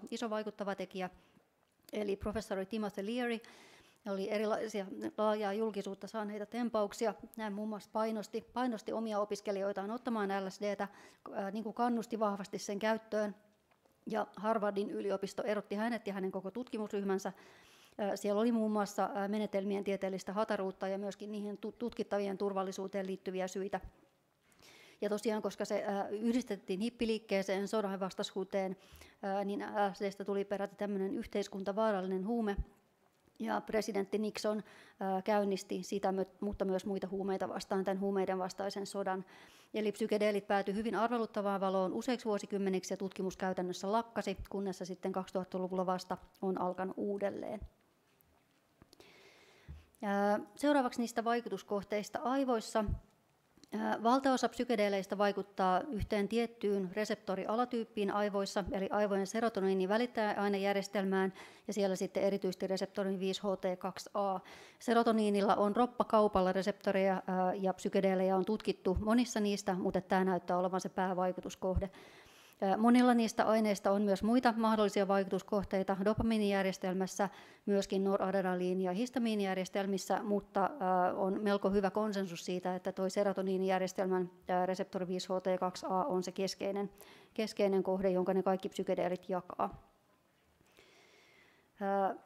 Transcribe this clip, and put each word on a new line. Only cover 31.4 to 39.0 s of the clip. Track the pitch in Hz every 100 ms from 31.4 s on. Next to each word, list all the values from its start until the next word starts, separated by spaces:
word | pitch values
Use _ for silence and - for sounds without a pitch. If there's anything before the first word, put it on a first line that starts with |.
| 196 196 190 196 220 196 185 190 190
huume. | 240 214 196 - _ _ _ _ _ _ -
Ja | 226 180
presidentti | - 214 202 202 196 214
Nixon, | 214 - 214 214 - - - -
ää, | 190 190
käynnisti | 190 208 202 190 - 196
sitä | 180 202 196
mö-, | 190 190 -
mutta | 208 202 196
myös | 185 208
muita | 196 185
huumeita | 196 196 190 185
vastaan | - - 196
tän | 190 190
huumeiden | 196 196 190 190
vastaisen | 185 - 196 202 196
sodan. | 196